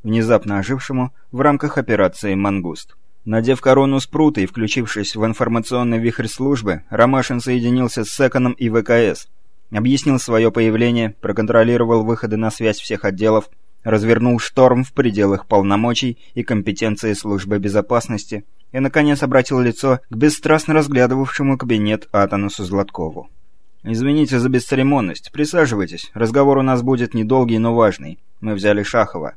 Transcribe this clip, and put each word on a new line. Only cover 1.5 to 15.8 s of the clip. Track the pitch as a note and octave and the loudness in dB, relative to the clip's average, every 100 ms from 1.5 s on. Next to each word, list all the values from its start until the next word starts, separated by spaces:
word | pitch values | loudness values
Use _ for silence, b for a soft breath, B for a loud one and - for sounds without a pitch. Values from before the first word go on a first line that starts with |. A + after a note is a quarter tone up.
| C#3+ D3 C#3+ | 2 -2 -4
операции | A#2 G#2 F#2 - G#2 | -2 2 2 0 -4
«Мангуст». | F#2+ G2+ G2 E2+ D2+ - - - - G#2+ | 0 0 -2 -4 -10 -16 -20 -20 -14 -4
Надев | A2 A#2 C3 | 0 2 2
корону | C3+ C3 C3+ C3+ | 4 4 4 0
спрута | - D3+ D3+ D3+ | -2 2 2 2
и | F#2+ | -4
включившись | - A2 C3+ A2+ G#2+ G2+ | -2 -2 -2 -4 -6 -6
в | A2 | -2
информационный | A2+ A2 A#2 A#2 A2 B2 B2 A2+ | -2 0 0 0 -2 -2 0 0
вихрь | A2+ A2+ A2+ | 0 -2 -6
службы, | - C3+ C#3 G#2 E2 - | -2 -2 0 -2 -4 -4
Ромашин | A2 B2 C3+ B2 B2 | 2 4 4 0 -4
соединился | B2+ B2+ A#2+ B2 A#2+ - | -2 0 2 2 0 -2
с | G#2+ | -6
Секоном | - C3+ C3 B2 | 0 2 4 0
и | B2 A#2+ | 0 0
В | A2+ | 0
К | G#2 | 2
С, | A#2 G#2+ D#2 - - - - - | 4 4 0 -12 -20 -18 -20 -6
объяснил | G#2 A#2+ C3+ D3 C3 | -2 2 2 2 0
своё | - A2+ A2+ | 2 2 4
появление, | A2 A2+ A2 A#2+ A#2+ A2 G#2 | 4 2 4 2 2 -2 -4
проконтролировал | G2+ G2+ G#2+ A#2 A#2 A#2+ A#2 A#2 | -4 -2 0 2 2 2 2 2
выходы | A2 A2+ A2+ G#2+ | 2 -2 -2 -2
на | A2 | -4
связь | - A2 G#2 | -2 -2 -2
всех | - G#2 | -6 -4
отделов, | G2+ F#2+ A2 A2 - - - - | -4 0 2 2 -2 -18 -20 -10
развернул | A2 G#2+ A2 A#2 A#2+ A#2+ | -2 0 2 2 2 0
шторм | - - C3 B2 | -2 4 6 6
в | C3 | 0
пределах | - B2+ G2+ G2 G2 - | 0 0 2 2 2 2
полномочий | G#2 G2 G2+ | 2 4 2